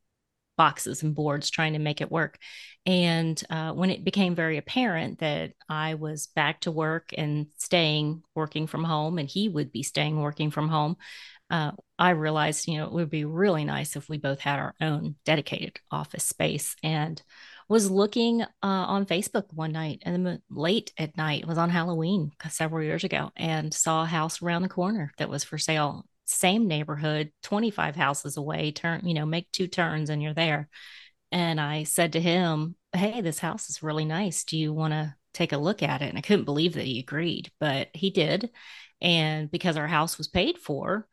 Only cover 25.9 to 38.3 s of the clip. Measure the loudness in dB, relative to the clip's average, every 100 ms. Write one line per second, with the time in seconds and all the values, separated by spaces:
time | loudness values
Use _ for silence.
25.9 | -2 -12 _ -4 2 4 4 2 0 -2
26.9 | -2 0 0 -2 _ -4 0 0 0 0
27.9 | 2 2 0 -4 -6 -4 -2 -2 -2 -2
28.9 | -2 0 0 0 -2 -4 -4 -2 0 0
29.9 | 0 -2 -2 -2 2 2 2 -2 -14 -20
30.9 | -20 -20 _ -4 0 2 2 0 -2 0
31.9 | 2 2 4 4 4 4 2 -2 -6 _
32.9 | 0 0 0 -2 -2 -4 -4 -8 -6 -2
33.9 | -2 0 0 -2 -4 -2 -2 0 0 0
34.9 | 0 -2 -8 _ -2 0 2 0 0 0
35.9 | 0 -4 -2 2 2 4 2 2 0 -4
36.9 | -4 -4 -4 -2 -4 -8 -4 -2 0 -4
37.9 | -2 0 2 2